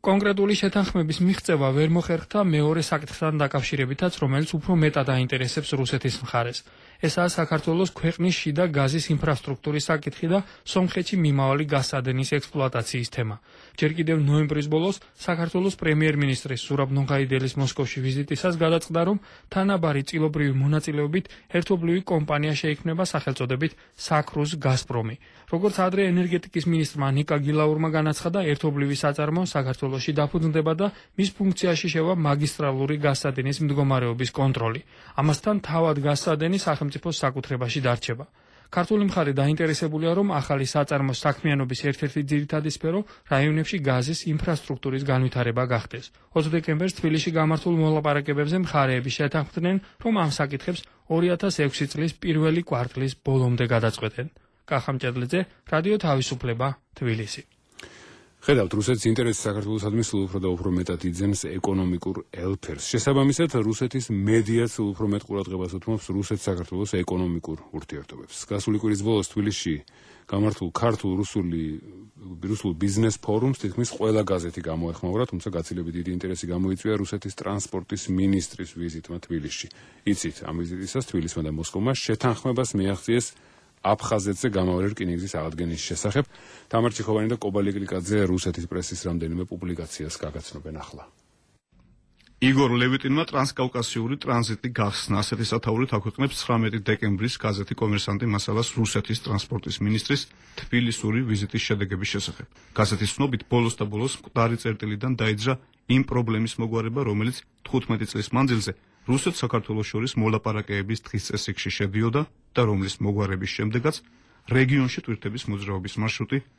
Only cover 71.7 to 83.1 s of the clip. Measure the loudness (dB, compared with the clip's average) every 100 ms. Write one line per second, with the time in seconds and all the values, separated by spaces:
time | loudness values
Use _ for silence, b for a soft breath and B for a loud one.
71.7 | -6 -12 -20 -20 -20 -16 -10 -6 -2 -2
72.7 | 0 0 2 2 0 -2 2 2 0 -4
73.7 | -2 -4 0 2 2 2 0 -2 -6 -6
74.7 | -4 -4 -4 -4 -2 -2 -4 -4 -6 -4
75.7 | -6 -6 -6 -4 -4 -4 -6 -4 -2 0
76.7 | 0 -2 -2 -2 -6 -8 -8 -6 -4 -4
77.7 | -8 -6 -8 -2 2 4 2 0 -10 -12
78.7 | -8 -8 -8 -10 -12 -6 -6 -4 -10 -12
79.7 | B B B -2 -2 -2 -8 -8 -6 -6
80.7 | -8 -6 -6 -4 -4 -4 -4 -4 -6 -6
81.7 | -4 -2 -2 -2 0 0 0 -2 -2 -2
82.7 | 0 -2 -2 0